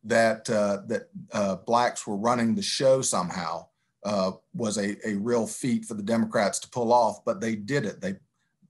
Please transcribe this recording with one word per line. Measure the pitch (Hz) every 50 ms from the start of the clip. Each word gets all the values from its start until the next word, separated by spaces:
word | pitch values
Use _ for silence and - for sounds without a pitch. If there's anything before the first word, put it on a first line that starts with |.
| -
that, | 107 117 113 113 113 110 - - -
uh, | 113 107 104 101 101 98 98
that, | 104 113 98 - - _ - - -
uh, | - 110 101 98 95
Blacks | 90 - - 113 120 123 113 - - -
were | - 104
running | 98 107 117 123 120 117 113 110
the | 98
show | 95 - - - 139 131 135 -
somehow, | - - - 98 87 85 82 92 85 80 85 82 - _ _ _ _ _ _ _ -
uh, | 101 104 101 95 95 95 - _ _ -
was | - 117 107 101
a, | 107 101 101 101 - - 110
a | 104
real | 101 101 120 120 117 110
feat | 104 - - - 123 117 113 110
for | - 113
the | 101
Democrats | 101 101 113 113 110 110 - 120 104 95 98 -
to | - -
pull | - 127 120 113
off, | 120 123 117 104 98 - _
but | 120 110 98
they | 113 113 113
did | 104 101 104 139 143 117
it. | 98 85 -
They | 92 92 98 - _ _ _ _ _ _ _ _ _ _